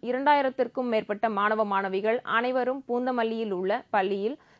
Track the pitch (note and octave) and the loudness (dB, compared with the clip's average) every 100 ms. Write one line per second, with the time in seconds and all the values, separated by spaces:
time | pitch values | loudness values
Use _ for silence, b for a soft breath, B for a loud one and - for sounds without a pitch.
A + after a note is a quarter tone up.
0 | A#3 B3+ C#4 C#4+ C4+ B3+ A#3+ - B3 A3 | -4 0 4 4 2 0 -2 -2 0 0
1 | G#3 G#3 A3+ G3+ G#3 A3 G#3 G3 G3 F#3+ | 0 -2 0 2 2 2 2 0 0 0
2 | G#3+ A#3+ - A3 B3 B3+ B3 C4+ - A#3+ | 0 -2 0 0 0 0 -2 -4 -4 -2
3 | B3+ B3 A3+ A3+ A3 F#3 F#3 A#3 - G#3 | -2 0 -2 -2 -4 -2 -2 -2 0 0
4 | F#3+ G3 G#3 D4 b | 0 0 -2 -6 b